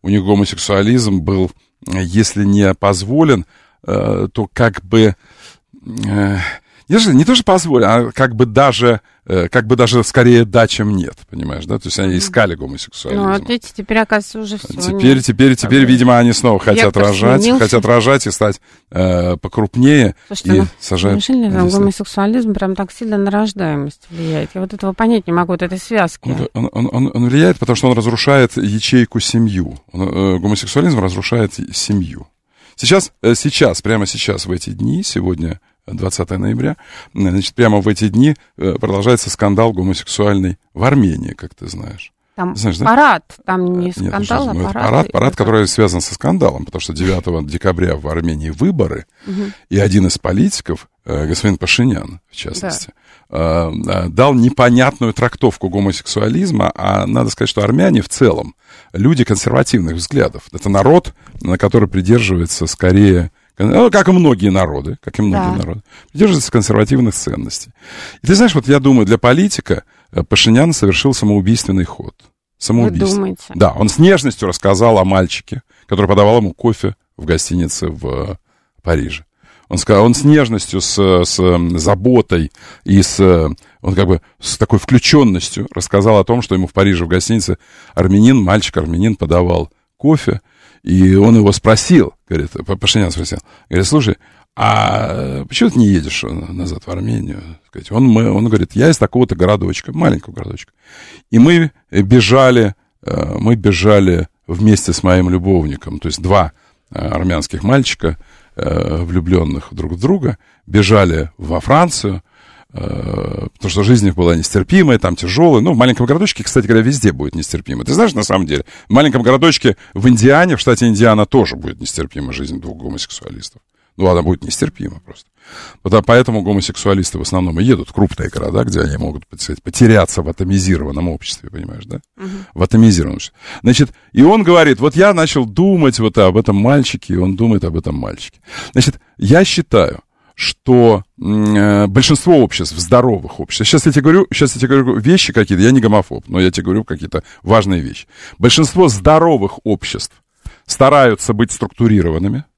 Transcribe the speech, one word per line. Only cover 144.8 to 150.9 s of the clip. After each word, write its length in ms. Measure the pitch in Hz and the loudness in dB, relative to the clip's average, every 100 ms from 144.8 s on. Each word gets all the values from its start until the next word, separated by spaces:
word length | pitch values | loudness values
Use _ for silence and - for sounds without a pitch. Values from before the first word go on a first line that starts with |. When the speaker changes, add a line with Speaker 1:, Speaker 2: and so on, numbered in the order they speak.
| 127 110 | 2 0
Speaker 1:
вещи 340 | 110 185 - | 2 2 2
какие-то, 300 | 113 101 95 | 0 0 4
я 60 | 107 | 4
не 100 | 135 | 4
гомофоб, 440 | 107 104 - - - | 4 2 0 -10 -6
но 100 | 90 | 0
я 100 | 92 | 0
тебе 140 | 95 | 0
говорю 200 | 90 98 | -4 -4
какие-то 380 | 113 85 80 78 - - | -4 -10 -8 -8 -10 -16
важные 380 | 90 110 98 90 | 0 0 2 -2
вещи. 260 | 67 - - _ - - | -4 -12 -20 _ -20 0
Большинство 520 | 120 135 156 175 170 | 2 2 0 4 2
здоровых 720 | 101 95 156 170 139 98 - | 2 2 4 4 0 -2 -6
обществ 480 | - 98 - - - _ _ _ - _ _ | -4 -4 -6 -12 -12 _ _ _ -20 _ _
стараются 680 | - 139 | 0 4